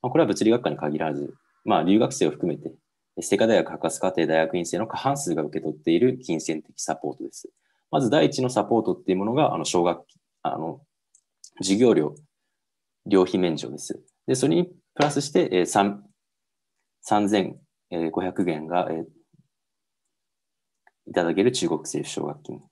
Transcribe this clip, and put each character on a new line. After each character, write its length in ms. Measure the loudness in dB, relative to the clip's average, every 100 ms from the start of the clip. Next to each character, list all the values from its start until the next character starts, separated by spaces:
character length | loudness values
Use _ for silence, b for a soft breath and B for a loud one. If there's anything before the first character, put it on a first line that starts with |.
ま 60 | 0
あ、 40 |
こ 60 | 2
れ 60 |
は 40 | 2
物 160 | 2
理 80 | 2
学 120 | 2
科 60 | 0
に 80 | -4
限 200 | -4 -4
ら 160 | -4
ず、 220 | -4 -8 -12 _ _
ま 160 | 0 0
あ、 40 |
留 160 | 4 4
学 120 | 4
生 160 | 2 -2
を 40 |
含 200 | 0 -4
め 60 | -4
て、 160 | -8 -14 _ _ _ -12
え 40 |
ー、 60 | -2
清 100 | 2
華 100 | 4
大 100 | 4
学 140 | 2
博 180 | -4 -6
士 100 | -2
課 100 | -4
程 160 | 0 2
大 140 | 2 2
学 100 | -2
院 80 | -4
生 140 | -4
の 80 | -4
過 100 | -4
半 200 | -4 -4
数 180 | -4 -4
が 80 |
受 160 | -4 -4
け 40 |
取 120 | -6 -6
っ 20 |
て 140 | 2
い 80 | 4
る 180 | 4 0
金 240 | -4 -6
銭 220 | -4 -8
的 180 | -8 -14
サ 140 | -8 -6
ポ 160 | -6
ー 60 | -8
ト 60 |
で 80 | -12
す。 180 | -14 -20 _ _ _ _
ま 100 | 0
ず 80 | 2
第 160 | 4 2
一 160 | 0
の 80 | -2
サ 140 | 0
ポ 160 | 2 0
ー 40 |
ト 100 | 0
っ 100 | -4
て 80 | -2
い 40 | -2
う 20 |
も 60 | 0
の 80 |
が、 200 | 0 0
あ 40 | 0
の、 60 |
奨 200 | -2 2
学 240 | 2 0 -8
金、 120 | _ _ _
あ 160 | -8 -6
の、 240 | -8 -10 _ _ _ _ _ _ -20 _
授 180 | -2 4
業 140 | 6
料 220 | 4 2 -6 _ _ _ _ _ _ _ _ 2
旅 180 | 4
費 160 | 4 2
免 160 | 0 -2
除 140 | -6
で 60 | -12
す。 220 | -12 -12 _ _ -4
で、 80 | 0
そ 120 | 2
れ 80 | 2
に 100 | 0 -6 _
プ 80 | 0
ラ 80 | 0
ス 120 | 0
し 100 | 0
て、 180 | 0 2
え 100 | 2
ー、 40 | 2
三、 400 | 2 2 -2 -14 _ _ _ _ _ _ _ _ _
三 280 | -2 2 4
千 280 | 2 0 -6 _ _ _ -4 -2
五 100 | -2
百 220 | -4 -2
元 240 | -2 -2 -2
が、 200 | -2 -2
え 100 | -4
ー、 40 | -8 _ _ _ _ _ _ _ _ _ _ _ _ _ _ _ _ _ _ _ -4
い 60 |
た 100 | -2
だ 100 | 0
け 100 | 4
る 80 | 2
中 160 | 2 -2
国 140 | -2
政 260 | -4 -8 -6
府 60 |
奨 120 | -6 -6
学 180 | -8
金。 180 | -14 -16 _